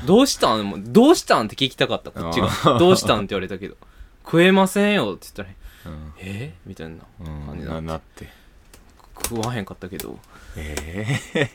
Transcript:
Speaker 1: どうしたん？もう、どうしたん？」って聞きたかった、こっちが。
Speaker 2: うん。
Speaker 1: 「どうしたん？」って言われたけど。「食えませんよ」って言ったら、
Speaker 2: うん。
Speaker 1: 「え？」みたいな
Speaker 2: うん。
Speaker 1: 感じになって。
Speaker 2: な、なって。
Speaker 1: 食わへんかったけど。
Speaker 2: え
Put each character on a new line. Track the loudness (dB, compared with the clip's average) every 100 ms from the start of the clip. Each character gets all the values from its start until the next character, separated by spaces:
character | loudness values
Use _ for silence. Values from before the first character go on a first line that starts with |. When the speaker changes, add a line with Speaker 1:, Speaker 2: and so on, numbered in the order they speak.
| 4
Speaker 1:
ど | 6
う | 6
し | 2
た | 0 0
ん？ | -2
も | -6
う、 |
ど | 0 6 6
う | 6
し |
た | 4 0
ん？」 | 0
っ |
て | -2
聞 | -4
き | 0
た | -2
か | -2
っ |
た、 | -6
こ | -10 -4
っ |
ち | 0
が。 | 0 2 4
Speaker 2:
う | 6
ん。 |
Speaker 1:
「ど | 6
う | 6
し | 4
た | 0
ん？」 |
っ |
て | 0
言 | -4
わ |
れ | -6
た | -8
け | -12
ど。 | -14 -20 -20 -20 _ -2
「食 | 4
え | 6
ま | 6 4
せ | 2 0
ん |
よ」 | 0 -2 -6
っ |
て | -12 -16
言 | -16
っ |
た | -16 -20 -20 -16
ら、 |
Speaker 2:
う | -14
ん。 | -16 -16
Speaker 1:
「え？」 | -12 -12 -12 -14 -18
み | -16
た | -14
い |
な | -16 -20 -16
Speaker 2:
う |
ん。 | -12 -12 -12
Speaker 1:
感 | -12
じ |
に | -10
な |
っ | -8
て。 |
Speaker 2:
な、 |
な | -8 -8
っ | -12 -20
て。 | -20 -20 _ _ _ -20 _ _ -20 -20
Speaker 1:
食 | -12 -8
わ | -6 -8
へ |
ん | -10
か | -14
っ |
た | -14
け | -12
ど。 | -12 -14 -20 -20 -20 -14
Speaker 2:
え | -12 -12 -10 -10 -6 -8 -6 -4 -4